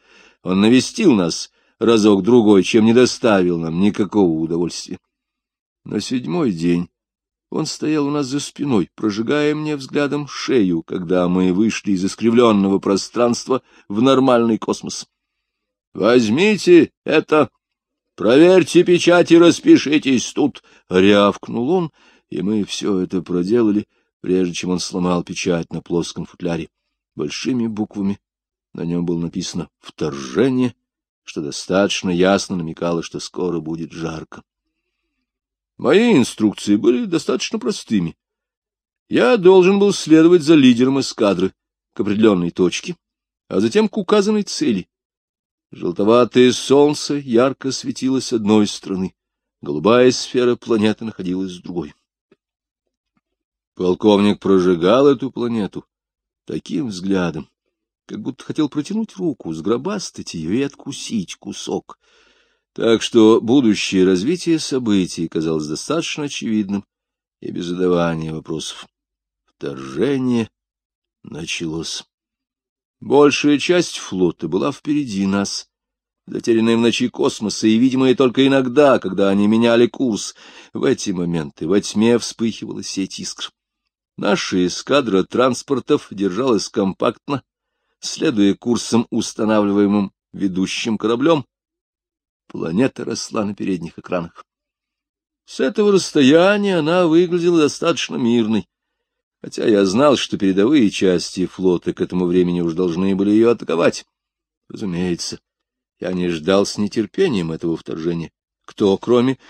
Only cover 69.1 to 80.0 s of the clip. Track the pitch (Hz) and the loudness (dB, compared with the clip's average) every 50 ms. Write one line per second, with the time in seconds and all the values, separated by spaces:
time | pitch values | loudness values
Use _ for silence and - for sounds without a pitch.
69.1 | _ _ _ _ _ _ _ _ _ _ - 71 69 65 67 67 67 71 101 135 | _ _ _ _ _ _ _ _ _ _ -12 -12 -12 -10 -14 -12 -6 -4 -2 -2
70.1 | 143 135 131 127 123 117 110 - _ _ _ _ _ _ _ _ _ _ _ _ | -2 -2 -2 -2 0 -2 -2 -4 _ _ _ _ _ _ _ _ _ _ _ _
71.1 | _ _ _ - - 73 85 82 - - 85 82 78 82 78 - - - - _ | _ _ _ -18 -14 -14 -12 -10 -10 -10 -8 -8 -8 -8 -10 -10 -12 -12 -14 _
72.1 | _ _ _ _ _ _ _ _ _ _ _ _ _ _ _ _ _ _ - 110 | _ _ _ _ _ _ _ _ _ _ _ _ _ _ _ _ _ _ -6 0
73.1 | 123 143 147 147 143 - - 147 147 139 - - 175 180 170 - - - - - | 4 6 6 6 4 2 0 0 0 0 0 0 0 0 0 -2 -6 -14 -12 -8
74.1 | 104 92 92 85 80 - - 82 80 98 135 147 139 - _ 147 147 147 147 123 | -2 0 0 0 0 -4 -8 -4 -4 -2 -2 -4 -6 -8 _ -4 -4 -4 -4 -4
75.1 | 101 95 98 95 98 101 98 98 - - - _ _ _ _ _ _ _ _ _ | -4 -2 -2 0 0 0 -2 -2 -6 -10 -12 _ _ _ _ _ _ _ _ _
76.1 | _ _ _ - - 107 - - 113 113 113 113 117 113 117 117 110 - 127 117 | _ _ _ -12 -12 -8 -2 0 0 2 2 2 2 2 2 0 0 0 -4 -4
77.1 | - - - 135 - - 110 101 - - - 110 110 113 123 131 123 131 131 131 | -4 -2 -4 -4 -4 -4 -6 -6 -6 -2 0 2 2 4 2 2 2 2 2 2
78.1 | 127 - 139 127 110 - 135 135 135 135 131 127 120 143 147 139 127 107 - 92 | 2 2 2 0 2 2 2 2 2 2 0 0 2 4 4 6 4 2 0 -4
79.1 | 92 90 98 98 98 101 101 104 110 113 117 117 117 117 120 107 - - | -2 0 0 2 2 2 2 2 2 4 4 4 4 4 4 2 2 -2